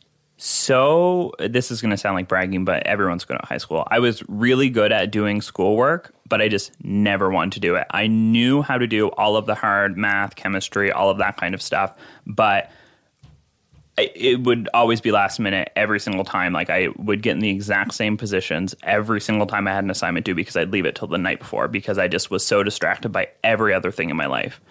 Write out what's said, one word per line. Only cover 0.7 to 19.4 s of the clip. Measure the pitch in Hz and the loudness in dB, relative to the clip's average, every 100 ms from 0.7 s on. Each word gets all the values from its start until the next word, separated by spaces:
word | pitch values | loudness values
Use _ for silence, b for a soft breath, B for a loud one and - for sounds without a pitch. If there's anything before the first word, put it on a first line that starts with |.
| 131 139 165 180 180 170 - | 4 6 4 4 2 -2 -4
this | 101 123 - | -2 -2 -2
is | 117 | -2
gonna | 113 98 | -2 0
sound | 101 92 | 0 -2
like | 90 | 0
bragging, | 92 92 92 | 0 0 0
but | 95 80 - | 0 0 0
everyone's | 104 92 85 - | 0 0 -2 -4
good | 64 | -8
at | - | -6
high | 60 | -8
school. | - 80 - | -4 -4 0
I | 117 | 2
was | 123 110 - | 2 0 -6
really | 104 120 127 135 | -2 2 4 2
good | 113 107 | 4 2
at | 107 101 | 2 0
doing | 104 104 104 | 0 0 -2
schoolwork, | - - 95 107 135 170 - _ - | -4 -2 0 2 2 0 -6 _ -2
but | 107 | 0
I | 107 | 2
just | 101 - - | 0 -4 -12
never | - 101 101 98 95 | -2 0 2 2 2
wanted | 92 92 | 2 0
to | - | -2
do | 87 87 | 0 0
it. | - | 0
I | 98 110 | -2 2
knew | 110 110 117 123 143 | 2 4 4 4 2
how | 143 127 | 2 0
to | 120 | 0
do | 107 104 | 2 0
all | - 107 107 | 2 2 2
of | 104 | 0
the | 104 | -2
hard | 107 101 101 90 | 0 2 2 0
math, | 104 101 101 - | 0 0 -2 -4
chemistry, | 98 95 - 101 98 | -4 -4 -2 0 0
all | - 98 | 2 2
of | 98 | 2
that | 98 - | -2 -2
kind | 87 | -6
of | 92 | -6
stuff, | - - 98 - B B - | -4 -2 -2 -6 B B -6
but | 107 107 98 - b b b b _ - - _ _ _ _ _ - | 2 4 2 -2 b b b b _ -20 -20 _ _ _ _ _ -2
I, | 101 82 | -2 0
it | 127 127 123 | 2 4 4
would | 120 98 | 2 2
always | 120 117 113 | 4 4 2
be | 117 | 2
last | 104 98 - | 2 2 0
minute | 101 95 - - | 0 0 -2 0
every | 107 101 | 0 0
single | 110 95 | 0 -2
time. | 95 92 90 | -2 -2 0
Like, | 85 87 | 0 0
I | 90 87 - | 0 -2 -2
would | 104 104 | -4 -2
get | 110 | -2
in | 78 | 0
the | 107 | -2
exact | 98 101 98 101 | -2 -2 -2 -2
same | - 107 107 | -2 -2 -2
positions | 104 95 - 80 92 - | -2 -2 -2 -4 -4 -6
every | - 104 107 104 | -2 0 0 -2
single | - 107 | 0 0